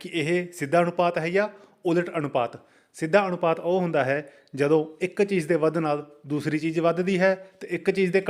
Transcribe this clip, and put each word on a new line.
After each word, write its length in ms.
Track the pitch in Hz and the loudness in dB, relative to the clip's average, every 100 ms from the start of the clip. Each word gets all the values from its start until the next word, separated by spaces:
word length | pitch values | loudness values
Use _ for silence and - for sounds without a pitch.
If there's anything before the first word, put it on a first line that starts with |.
ਕਿ 100 | - | -8
ਇਹ 400 | 170 151 180 175 | -4 0 -2 -2
ਸਿੱਧਾ 300 | - 139 170 | -6 0 2
ਅਨੁਪਾਤ 360 | 175 170 175 175 | 2 2 0 0
ਹੈ 120 | 165 | -2
ਜਾਂ 180 | 185 208 - - _ 180 | 0 -2 -6 -20 _ -2
ਉਲਟ 240 | 170 175 170 | 0 0 -4
ਅਨੁਪਾਤ। 380 | 143 139 117 - _ _ _ - | -2 -2 -2 -6 _ _ _ -10
ਸਿੱਧਾ 300 | 160 202 190 | 2 2 2
ਅਨੁਪਾਤ 340 | 175 170 165 | 0 0 0
ਉਹ 200 | 165 185 | 0 0
ਹੁੰਦਾ 240 | 175 151 | 2 0
ਹੈ 280 | 131 143 147 - _ | 0 -2 -6 -18 _
ਜਦੋਂ 300 | 135 143 160 156 - | -2 4 4 2 -4
ਇੱਕ 220 | 180 - | -4 0
ਚੀਜ਼ 240 | 202 190 156 | 0 0 0
ਦੇ 60 | |
ਵੱਧ 240 | 165 156 165 | 2 2 2
ਨਾਲ 260 | 156 147 147 - 139 | 0 -2 -6 -16 -6
ਦੂਸਰੀ 320 | 147 151 151 | -4 -2 -2
ਚੀਜ਼ 200 | 165 160 | -2 0
ਵੱਧਦੀ 380 | 165 165 180 185 | 0 0 0 2
ਹੈ 160 | 190 185 - _ | 2 0 -6 _
ਤੇ 80 | - | -8
ਇੱਕ 200 | 170 185 | -4 -2
ਚੀਜ਼ 220 | 185 185 | 0 2
ਦੇ 100 | 185 | 2